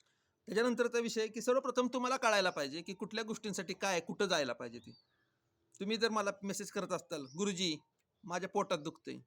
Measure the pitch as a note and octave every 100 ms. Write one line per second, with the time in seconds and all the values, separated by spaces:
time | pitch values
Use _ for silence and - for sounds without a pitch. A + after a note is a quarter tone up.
0 | _ _ _ _ - G3+ B3 A#3+ A#3 A#3
1 | A#3 A3+ A3 A3+ A3 B3+ C4 B3 B3 B3+
2 | B3 C4 A#3+ G#3+ F#3 F3 C#3+ D3+ E3+ F#3+
3 | G#3 A3 A3 A3 G#3+ F#3+ E3+ F3+ G3 F3
4 | - F3 G3 E3+ C3+ A#2 B2 A#2 A#2 A#2+
5 | _ _ _ _ _ _ _ - G3 A3+
6 | A3 A3 G3+ G3 G3 F#3+ F#3+ G#3 F3+ E3+
7 | - D#3+ C3+ D3 G3+ F3 F#3 D3+ _ _
8 | _ _ - F3 F#3 G3+ F#3+ F3 D#3 -
9 | - B2+